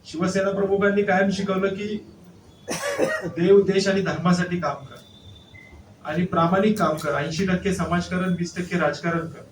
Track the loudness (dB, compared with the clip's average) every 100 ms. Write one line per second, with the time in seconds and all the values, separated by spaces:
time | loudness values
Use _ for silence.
0 | -12 -4 -2 0 0 0 0 2 2 2
1 | 2 2 2 0 -2 0 0 -2 -6 -8
2 | -10 -20 -20 -20 -20 -20 -10 -8 -6 -2
3 | -2 -2 -6 -2 6 6 6 2 2 0
4 | 0 0 2 2 2 -2 -4 -6 -12 -20
5 | -20 -20 -20 -20 -20 -20 -20 -20 -20 -18
6 | -6 -2 0 2 2 4 4 4 2 0
7 | -2 -2 -2 -2 0 0 0 -2 0 -2
8 | -2 -2 -2 -2 -4 -6 -4 0 0 -2
9 | -2 -4 -4 -12 -20